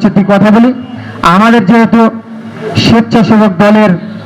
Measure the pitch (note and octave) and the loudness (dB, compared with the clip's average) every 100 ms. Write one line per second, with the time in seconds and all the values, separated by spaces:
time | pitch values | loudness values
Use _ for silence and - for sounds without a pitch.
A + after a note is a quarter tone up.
0 | G#3+ F#3 G3 G3+ G#3 G#3+ A#3+ B3+ - - | 0 0 0 2 2 2 2 0 -8 -14
1 | - - E3+ F3+ A3+ A#3 F3+ A#3 A3+ A3+ | -14 -4 0 2 2 2 2 2 2 2
2 | A3+ - - - - - A3 - - A3+ | 0 -2 -14 -16 -16 -12 -8 -2 0 0
3 | - A#3+ G#3+ A3 G#3+ F3 G#3 G#3+ G#3+ F3 | 2 0 2 2 0 2 2 2 2 -2
4 | - - | -6 -14